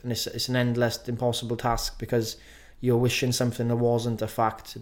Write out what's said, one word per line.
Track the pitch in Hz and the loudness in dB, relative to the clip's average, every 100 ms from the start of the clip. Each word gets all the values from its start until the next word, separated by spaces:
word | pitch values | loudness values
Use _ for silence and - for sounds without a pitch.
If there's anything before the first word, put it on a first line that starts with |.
and | 123 | -6
it's, | 110 - | -4 -4
it's | 113 - | -4 -2
an | 127 | 2
endless, | 123 120 117 - - | 2 2 2 0 -6
impossible | 117 123 120 117 117 | -2 0 0 -2 -2
task, | 123 117 - - | 0 0 -2 -6
because | 113 120 113 - - - - - | -2 0 0 -6 -16 -20 -20 -4
you're | 123 120 | 2 4
wishing | 123 - 127 | 4 2 0
something | 120 123 117 117 | 2 0 0 0
that | 117 | 2
wasn't | 120 120 117 113 | 2 2 0 -2
a | 107 | -4
fact | - 113 - - 120 | 0 0 0 -10 -16